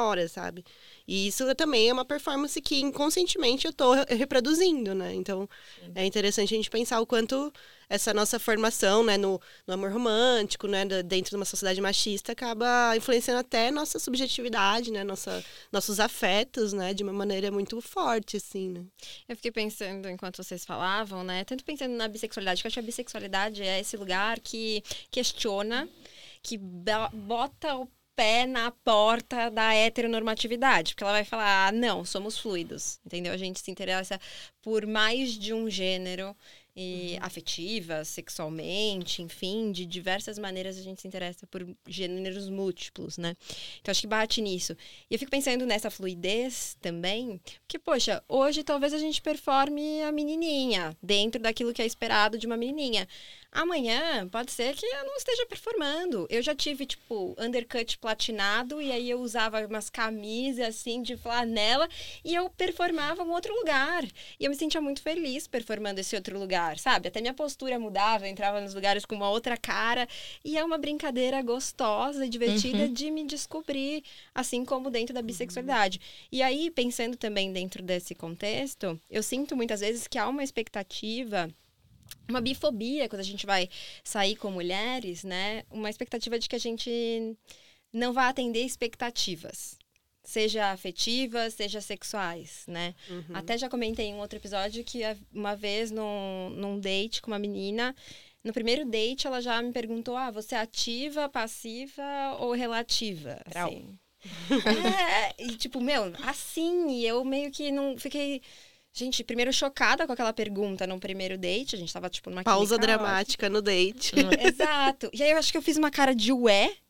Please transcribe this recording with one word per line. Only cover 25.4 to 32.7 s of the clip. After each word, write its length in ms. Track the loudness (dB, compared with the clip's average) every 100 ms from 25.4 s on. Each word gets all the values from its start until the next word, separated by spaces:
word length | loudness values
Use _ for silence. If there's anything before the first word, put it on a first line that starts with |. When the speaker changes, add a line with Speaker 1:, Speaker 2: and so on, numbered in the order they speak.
| 0 0 0 -2 -4 -10 -20 -20 -20 -14
Speaker 3:
que 140 | -10 -10
ba-, 540 | -10 -6 0 0 0
bota 640 | -4 -4 -2 -2 -2 -4 -4
o 100 | -6 _ _ 2
pé 300 | 6 6 4
na 240 | 2 -2
porta 800 | 0 4 8 8 6 2 0 0
da 240 | 4 6
heteronormatividade, 1200 | 8 6 4 0 2 0 0 0 4 6 6 4
porque 100 | 0
ela 80 | 2
vai 120 | 2
falar, 440 | 2 2 4 6 6
"Ah, 40 |
não, 320 | 4 2 2 -2
somos 320 | -4 -4 -6
fluidos", 600 | -4 -4 -4